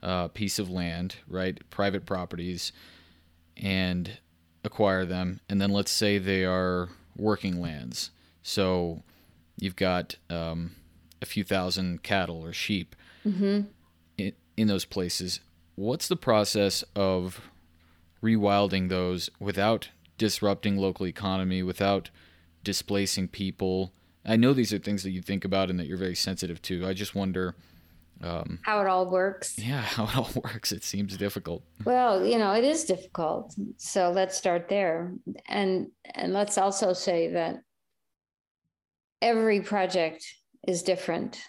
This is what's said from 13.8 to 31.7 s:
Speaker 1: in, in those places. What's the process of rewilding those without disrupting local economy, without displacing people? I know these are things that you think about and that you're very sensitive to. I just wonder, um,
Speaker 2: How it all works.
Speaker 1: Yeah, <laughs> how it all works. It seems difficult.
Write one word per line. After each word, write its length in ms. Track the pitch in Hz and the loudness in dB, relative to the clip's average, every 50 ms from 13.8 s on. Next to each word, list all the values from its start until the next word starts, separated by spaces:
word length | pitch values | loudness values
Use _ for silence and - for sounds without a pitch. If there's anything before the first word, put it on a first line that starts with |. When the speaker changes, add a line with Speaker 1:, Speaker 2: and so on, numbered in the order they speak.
| _ _ _ _ _ _ _ - | _ _ _ _ _ _ _ -6
Speaker 1:
in, 140 | 98 98 - _ _ _ _ - | -6 -6 -6 _ _ _ _ 0
in 80 | 110 | 2
those 180 | 107 101 95 - | 2 2 0 -2
places. 560 | - - 101 92 87 - - 92 90 87 - - _ _ _ _ _ _ | -4 -4 -4 -2 -2 -2 -4 -4 -6 -6 -8 -10 _ _ _ _ _ _
What's 320 | - 98 110 127 165 - | -6 -4 -4 -2 -2 -2
the 100 | - 180 | -2 -2
process 680 | 160 - - 117 107 104 - - 107 101 98 92 - - - - | -2 2 4 4 6 6 4 4 4 4 4 2 0 -4 -6 -2
of 560 | 104 98 95 95 92 90 92 90 - - - - - _ _ _ _ _ _ _ _ _ _ _ _ - | 0 2 4 4 2 0 -2 -6 -10 -18 -20 -20 -20 _ _ _ _ _ _ _ _ _ _ _ _ 2
rewilding 680 | 110 113 110 101 101 101 101 101 101 98 95 92 90 | 4 4 4 6 4 6 6 4 4 2 2 0 2
those 400 | 92 92 90 90 90 90 - - _ _ | 2 2 2 0 0 -2 -4 -8 _ _
without 480 | - 101 98 95 98 107 113 107 - - - _ _ - _ _ | -6 -4 -2 0 2 2 2 0 -2 -8 -18 _ _ -20 _ _
disrupting 580 | 113 107 - - - 104 98 - - 107 98 | 0 0 0 2 2 2 0 2 0 0 2
local 300 | 98 98 95 90 - 98 | 2 2 0 0 -2 -4
economy, 560 | 90 82 - 98 98 95 95 95 92 92 92 90 | -6 -4 -4 -2 -2 0 0 0 0 0 0 0
without 480 | 90 92 - 98 98 101 98 90 - _ - - - _ - _ _ _ _ - | -2 -2 0 2 2 2 2 0 -4 _ -20 -20 -20 _ -20 _ _ _ _ -4
displacing 680 | 104 98 - - - 101 101 98 92 - - 92 90 | -4 -4 -4 -2 0 0 0 0 0 0 -2 -2 -4
people? 680 | - - 101 95 90 _ 98 95 92 92 95 92 _ _ _ _ _ _ _ | -4 -4 -4 -4 -2 _ -2 0 0 0 -2 -4 _ _ _ _ _ _ _
I 100 | - 113 | 2 4
know 160 | 113 117 127 139 | 6 8 6 6
these 220 | 131 120 101 107 | 6 4 2 0
are 40 | 98 | -4
things 240 | - - 104 101 92 | -2 -2 -4 -2 -2
that 80 | 98 92 | -4 -6
you 100 | 92 87 | -6 -4
think 240 | - 98 98 - | -2 -4 -2 0
about 240 | 98 92 95 95 92 | 0 2 2 2 2
and 100 | 92 90 | 2 -2
that 60 | 85 | -2
you're 100 | 71 87 | -2 -4
very 200 | 90 95 92 87 | -2 -2 -2 -2
sensitive 440 | - - - 95 87 - 87 85 82 - | -2 -2 -4 -4 -4 -4 -6 -6 -8 -6
to. 240 | - 95 87 90 | -4 -4 -2 -2
I 60 | 92 95 | -2 -4
just 220 | 92 104 95 - | -4 -6 -4 -2
wonder, 400 | 98 98 95 90 92 92 90 87 - - - - - - _ - - - _ _ - - | -2 -2 0 0 -2 -2 -2 -4 -8 -16 -20 -20 -20 -20 _ -20 -20 -20 _ _ -10 -8
um, 360 | 85 85 82 82 80 82 82 - | -6 -4 -4 -4 -6 -8 -6 -2
Speaker 2:
How 200 | 220 214 208 202 | 0 0 2 2
it 40 | |
all 240 | 190 185 185 185 180 | 2 4 2 2 2
works. 480 | 180 185 185 196 196 196 - - - - | 2 2 2 2 -2 -4 -10 -10 -8 -6
Speaker 1:
Yeah, 220 | 104 117 139 139 | -4 -4 -2 -2
<laughs> 0 | |
how 240 | 113 107 - - 107 | -2 -4 -2 -2 -2
it 120 | 107 107 | 0 0
all 140 | 117 95 - - 127 - | 0 -2 0 -4 -6 -4
works. 280 | - - 113 - - 107 | -4 -10 -6 -4 -4 -6
It 120 | - - | -4 -6
seems 320 | - - 98 101 95 98 | -6 -4 -2 -4 -4 -2
difficult. 460 | 92 98 101 - 104 87 82 85 85 - _ | -2 -2 -2 -2 -4 -6 -6 -8 -8 -8 _